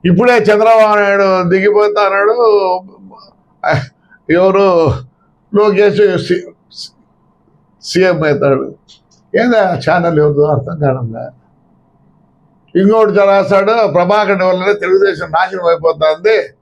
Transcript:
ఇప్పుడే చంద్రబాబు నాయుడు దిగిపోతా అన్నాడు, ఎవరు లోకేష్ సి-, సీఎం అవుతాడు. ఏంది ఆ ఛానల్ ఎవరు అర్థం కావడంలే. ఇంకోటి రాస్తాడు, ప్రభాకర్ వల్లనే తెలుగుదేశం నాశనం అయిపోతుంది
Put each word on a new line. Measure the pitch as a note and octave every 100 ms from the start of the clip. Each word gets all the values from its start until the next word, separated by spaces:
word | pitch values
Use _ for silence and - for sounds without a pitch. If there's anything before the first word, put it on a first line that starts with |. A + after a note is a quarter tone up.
| F3
ఇప్పుడే | F3+ B3 A#3+ G#3
చంద్రబాబు | G#3+ A3 A3+ G#3+ G#3
నాయుడు | G3+ G3+ G3 F#3 F3+
దిగిపోతా | F#3+ G3+ G#3 G#3 G#3 G3
అన్నాడు, | G3 G3+ A#3+ A3+ G#3 F#3+ F3+ F#3+ - F#3+ - - _ _ _ - D#3 - _ _ _ - E3
ఎవరు | F#3+ F#3+ G3 F3 D#3+ B2+ - _ _ _ _ G3+
లోకేష్ | G#3 F#3+ G#3 C#3+ G3+ F3+ -
సి-, | F3 - _ _ - - _ _ _ _ _ _ _ _ _ -
సీఎం | F3 F#3 E3 D#3
అవుతాడు. | C#3+ C#3 C3+ C3+ - _ - _ _ _ -
ఏంది | B3 A3+
ఆ | F#3+ E3+ -
ఛానల్ | F3 E3+ D#3 D3
ఎవరు | C#3+ D3+
అర్థం | C#3 - E3
కావడంలే. | C#3+ C3 A2+ A2+ B2 - _ _ _ _ _ _ _ _ _ _ _ _ _ F3
ఇంకోటి | G3 A3 G#3+ G3+ G3
రాస్తాడు, | G3 F3 G3 G3 A#3 G#3 F3
ప్రభాకర్ | F3 G#3 G3+ G3 F#3
వల్లనే | F#3 F#3+ G#3 F3
తెలుగుదేశం | F#3+ G3 E3 E3 D#3+
నాశనం | F#3 F#3+ E3+
అయిపోతుంది | E3+ D#3+ D#3 D#3 D#3 G3 A3 - _